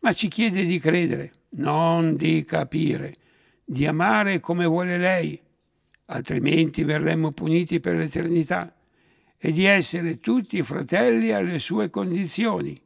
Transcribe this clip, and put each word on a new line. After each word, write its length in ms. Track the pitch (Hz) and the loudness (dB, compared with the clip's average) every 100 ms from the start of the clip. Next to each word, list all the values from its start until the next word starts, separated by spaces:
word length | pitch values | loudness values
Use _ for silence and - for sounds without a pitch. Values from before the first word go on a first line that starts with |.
ma 120 | 240 | 0
ci 160 | 190 208 | 0 -2
chiede 380 | - 226 185 175 | 0 0 2 0
di 120 | 175 | 2
credere, 540 | 156 175 170 - 139 _ _ | 2 2 2 -2 -6 _ _
non 640 | - 147 151 165 165 165 | -6 -2 2 2 2 2
di 300 | 151 160 160 | 2 2 0
capire, 680 | 156 160 151 160 156 - - - _ _ _ _ | 0 -4 -2 -2 -2 -2 -6 -14 _ _ _ _
di 220 | - 131 151 | -10 -2 0
amare 540 | 151 185 220 202 190 | 2 2 2 2 0
come 260 | - 175 175 | -2 0 2
vuole 320 | 165 180 180 | 2 0 0
lei, 420 | 180 185 160 151 _ _ _ _ _ _ _ | 0 0 -2 -6 _ _ _ _ _ _ _
altrimenti 760 | 127 - 98 - 160 160 147 | -10 -4 -2 2 2 2 0
verremmo 460 | 151 151 156 165 160 | -2 0 0 0 -2
puniti 500 | 143 160 165 175 175 | -2 0 0 0 -2
per 160 | - 170 | 0 -2
l'eternità, 800 | 160 175 170 170 160 180 170 _ _ _ _ _ _ _ | -2 -2 0 0 0 -2 -6 _ _ _ _ _ _ _
e 140 | - | -2
di 120 | 160 | 2
essere 540 | 190 196 170 180 170 143 | 4 4 4 0 -4 -4
tutti 440 | - 247 196 190 | 0 0 0 -4
fratelli 680 | 127 143 135 185 240 113 113 | -4 -4 -2 2 4 4 2
alle 260 | - 180 170 | 0 0 -2
sue 300 | - 220 202 | -2 -2 -2
condizioni 880 | 202 190 170 180 - 226 190 147 143 | -2 -2 -2 -4 -2 -2 -2 -4 -10